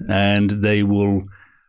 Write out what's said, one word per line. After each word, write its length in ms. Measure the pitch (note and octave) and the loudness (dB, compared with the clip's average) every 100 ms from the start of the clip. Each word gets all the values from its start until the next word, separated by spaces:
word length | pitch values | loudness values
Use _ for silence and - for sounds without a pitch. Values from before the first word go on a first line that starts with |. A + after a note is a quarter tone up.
| - | -4
and 440 | F#2+ G2+ G2+ G2+ | 0 2 2 0
they 320 | G#2 G#2 G#2 | 0 0 0
will, 420 | G2+ G2+ G2+ G2 F#2+ - - _ | 2 2 0 0 -4 -14 -20 _